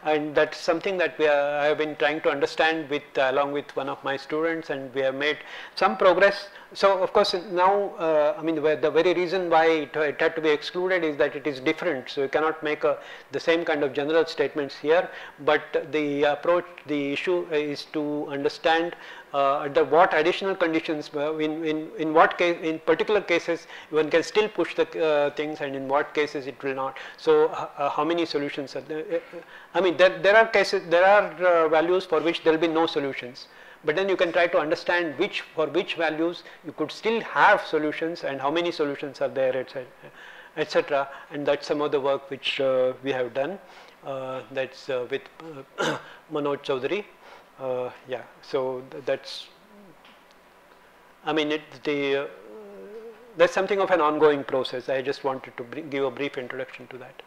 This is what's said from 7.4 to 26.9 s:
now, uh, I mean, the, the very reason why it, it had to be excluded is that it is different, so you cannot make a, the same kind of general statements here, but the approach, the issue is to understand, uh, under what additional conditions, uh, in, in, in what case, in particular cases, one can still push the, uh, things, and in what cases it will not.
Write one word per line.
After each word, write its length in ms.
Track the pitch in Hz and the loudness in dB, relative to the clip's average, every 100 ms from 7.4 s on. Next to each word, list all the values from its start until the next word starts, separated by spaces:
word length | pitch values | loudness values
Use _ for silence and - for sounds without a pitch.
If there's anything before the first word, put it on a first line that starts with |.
| 190 | -2
now, 400 | 175 185 202 196 160 | 2 4 4 0 -2
uh, 360 | 165 156 147 156 | 2 4 4 2
I 40 | |
mean, 140 | 156 160 | -2 0
the, 240 | 151 151 | 2 2
the 80 | 151 | 2
very 240 | 143 175 | 4 4
reason 360 | 170 180 190 175 | 2 0 -2 2
why 160 | 160 165 | 4 4
it, 280 | 160 143 151 | 2 0 -2
it 240 | 151 135 | -2 2
had 160 | 165 160 | 0 2
to 60 | |
be 80 | 156 | 0
excluded 540 | 147 - 185 185 185 | 0 -2 -4 0 0
is 140 | 160 143 | 0 0
that 180 | 147 143 | 0 0
it 100 | 151 | -6
is 140 | 131 | -2
different, 500 | 127 156 175 139 123 | -2 -2 -2 -4 -6
so 140 | - | -4
you 60 | 135 | -2
cannot 340 | 151 156 156 | 0 0 -2
make 200 | 151 151 | -4 -2
a, 140 | 156 135 - - - | 0 -2 -6 -18 -10
the 80 | 139 | -6
same 240 | - 165 | 0 0
kind 200 | 165 151 | 2 0
of 100 | 143 | 0
general 320 | 131 143 160 151 | -2 0 2 2
statements 500 | - 139 156 139 - | 0 -2 -2 -6 -4
here, 320 | 147 165 185 - - - 143 | 2 2 2 -8 -16 -4 2
but 420 | 151 - 165 160 | 2 2 -4 -2
the 320 | 151 147 143 | -2 -2 2
approach, 420 | 147 147 160 175 170 - - | 2 2 2 0 0 -14 -6
the 260 | 147 139 | -4 -2
issue 320 | 143 - 175 175 | -2 0 -2 0
is 340 | 156 151 143 - | -2 -2 -6 -6
to 340 | 160 147 147 147 | -4 -4 -4 -4
understand, 680 | 139 143 - 170 160 170 - - - - | -2 -4 0 2 2 0 -6 -16 -18 -6
uh, 260 | 143 139 143 | 2 2 2
under 240 | 151 143 | 2 2
what 300 | 143 151 185 | 4 6 6
additional 420 | 170 160 180 196 190 | 6 2 2 -2 0
conditions, 540 | 165 160 160 156 151 147 | 0 0 -2 -6 -4 -4
uh, 200 | 147 156 | -4 -2
in, 260 | 156 156 165 | -2 -2 -4
in, 240 | 156 156 - | -4 -6 -6
in 160 | 160 | 0
what 240 | 156 196 - | 4 4 4
case, 200 | 180 170 | 0 0
in 180 | 165 160 | -4 -4
particular 420 | - 160 214 214 | 0 0 2 0
cases, 460 | - 170 - 165 - - - | 2 0 0 -6 -6 -20 -4
one 200 | 151 156 | -2 2
can 140 | 165 | 2
still 240 | 160 208 214 | 2 0 0
push 280 | - 165 - | 0 -2 0
the, 100 | 160 175 | -2 0
uh, 260 | 160 147 143 | 2 2 2
things, 300 | 139 151 151 | -2 -6 -4
and 140 | 143 135 | -6 -6
in 120 | 135 | 0
what 260 | 139 151 | 0 0
cases 340 | - 143 151 131 | -2 -2 -2 -10
it 140 | 135 | -8
will 120 | 139 135 | -6 -4
not. 220 | 135 | -6